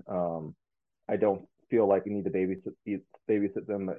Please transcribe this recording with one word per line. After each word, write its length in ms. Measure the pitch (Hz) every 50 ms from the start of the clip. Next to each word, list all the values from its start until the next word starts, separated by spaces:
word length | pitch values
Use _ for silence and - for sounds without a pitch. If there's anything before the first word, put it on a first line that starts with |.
| -
um, 480 | - 98 90 87 85 82 82 78 78 87 - _ _ _ _ _ _ _ _ _ -
I 80 | 107
don't 240 | 98 107 104 98 95 - - _ _ _ _
feel 200 | 117 117 107 98
like 140 | 98 95 -
you 80 | 104 104
need 100 | 101 90
to 80 | 95
babysit, 680 | 95 95 92 92 95 90 - 104 - - _ 107 101 92 - _ - - _ -
babysit 380 | 110 104 101 98 - 107 98
them, 260 | - 104 98 98 95 87